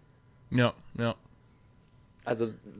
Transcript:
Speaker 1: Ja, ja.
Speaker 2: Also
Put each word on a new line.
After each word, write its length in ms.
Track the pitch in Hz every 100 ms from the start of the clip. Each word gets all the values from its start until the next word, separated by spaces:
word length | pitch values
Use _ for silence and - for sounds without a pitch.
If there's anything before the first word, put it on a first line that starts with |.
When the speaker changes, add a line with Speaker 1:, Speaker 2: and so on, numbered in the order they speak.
| - - - - -
Speaker 1:
Ja, 240 | 127 120 - - -
ja. 180 | 117 - - - - - - - - - - -
Speaker 2:
Also 260 | - 117 113 107 104